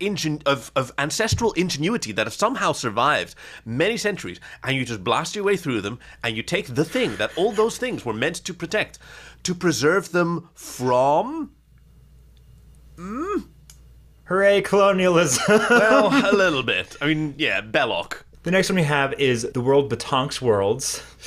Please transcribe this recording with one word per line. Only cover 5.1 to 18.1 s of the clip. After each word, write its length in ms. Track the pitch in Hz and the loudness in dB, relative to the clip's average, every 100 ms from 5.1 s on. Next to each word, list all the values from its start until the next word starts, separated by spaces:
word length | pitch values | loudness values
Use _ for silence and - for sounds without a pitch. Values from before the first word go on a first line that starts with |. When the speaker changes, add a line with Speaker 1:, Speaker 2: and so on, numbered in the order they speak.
| 117 160 214 | 0 -2 -4
Speaker 1:
your 80 | |
way 120 | 196 190 | -2 0
through 260 | 170 117 | -2 -4
them, 160 | 101 127 - - | -4 -8 -16 -8
and 120 | 120 110 | -6 -4
you 60 | |
take 320 | - 180 143 | -4 -4 -4
the 100 | 123 | -4
thing 300 | 165 254 202 98 | -2 -2 -2 -2
that 200 | 110 - | -4 0
all 160 | 208 | 0
those 240 | 208 220 - | 2 0 0
things 260 | 247 165 | -6 -6
were 100 | 120 | -6
meant 220 | 107 143 170 | -4 -4 -4
to 180 | - | -10
protect, 440 | 180 170 214 - - - - - - | -10 -4 -4 -4 -10 -20 -20 -20 -10
to 120 | 180 | -6
preserve 560 | 175 175 127 143 190 185 | -2 0 2 2 2 0
them 360 | 175 170 170 - | -2 0 -2 -8
from? 1000 | - - - 127 123 135 156 226 320 294 - _ - - - - - - - - - - - - 156 | -20 -18 -6 0 4 4 2 0 -6 -10 -14 _ -20 -20 -20 -20 -20 -20 -20 -20 -20 -20 -20 -20 -18
Hmm? 440 | 180 240 370 370 180 - - - - - - _ | -12 -8 -4 -6 -6 -18 -20 -20 -20 -20 -20 _
Speaker 2:
Hooray, 380 | - 185 202 202 | -4 2 4 4
colonialism! 800 | 190 202 196 190 180 170 160 - - | 2 4 4 4 4 4 4 2 4
<laughs> 240 | 214 - | 4 6
Speaker 1:
Well, 600 | 240 214 277 - 277 - | 4 6 4 4 4 4
a 20 | |
little 280 | 208 185 139 | 4 4 2
bit. 320 | 120 92 - - | 0 -2 -4 -4
I 60 | 147 | 0
mean, 280 | 156 151 135 | 0 -2 -2
yeah, 220 | 135 98 | -2 -2
Belloc. 640 | 107 151 123 87 - | -2 -2 0 -2 -6